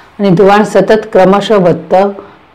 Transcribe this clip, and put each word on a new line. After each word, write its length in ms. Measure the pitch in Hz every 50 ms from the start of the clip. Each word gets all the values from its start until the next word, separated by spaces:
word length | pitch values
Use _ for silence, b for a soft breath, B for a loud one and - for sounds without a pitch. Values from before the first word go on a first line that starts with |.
| B B B -
અને 120 | 202 196
ધોવાણ 340 | 175 160 208 202 202 208 214
સતત 360 | - - 202 175 - 220 214 214 -
ક્રમશઃ 420 | - 185 185 185 196 202 196 - 226 202
વધતું 480 | 175 180 165 165 - - 185 185 196 202 202 B B B B B B B _